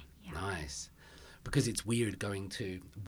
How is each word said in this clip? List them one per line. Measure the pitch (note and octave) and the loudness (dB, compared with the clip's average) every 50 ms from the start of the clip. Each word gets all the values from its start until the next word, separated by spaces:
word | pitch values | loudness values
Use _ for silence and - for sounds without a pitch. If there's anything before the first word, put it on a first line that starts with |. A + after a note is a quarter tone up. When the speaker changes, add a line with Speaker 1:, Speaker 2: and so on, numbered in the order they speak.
| - - - - - | -10 -14 -18 -16 -10
Speaker 1:
Yeah. | - D2+ | -8 -4
Speaker 2:
Nice. | D#2+ F#2 G2+ F#2+ E2 D2+ D2 - - - - - - - - - - - - - - - | -2 0 0 0 0 -2 -4 -6 -6 -8 -10 -12 -18 -20 -20 -18 -18 -18 -18 -14 -10 -2
Because | - - C#3+ A2+ | 2 6 6 6
it's | A2+ - - - | 6 4 0 2
weird | G#2 A#2 A#2 A#2 G#2 G2 - | 4 4 6 4 4 2 0
going | A2 G2+ G2+ F#2+ G2 F#2+ | 0 0 0 0 -2 -4
to | - - A#2 F#2 F#2 F#2 - - - G#2+ G2 | -4 -4 -2 -2 -4 -4 -6 -10 -10 -8 -4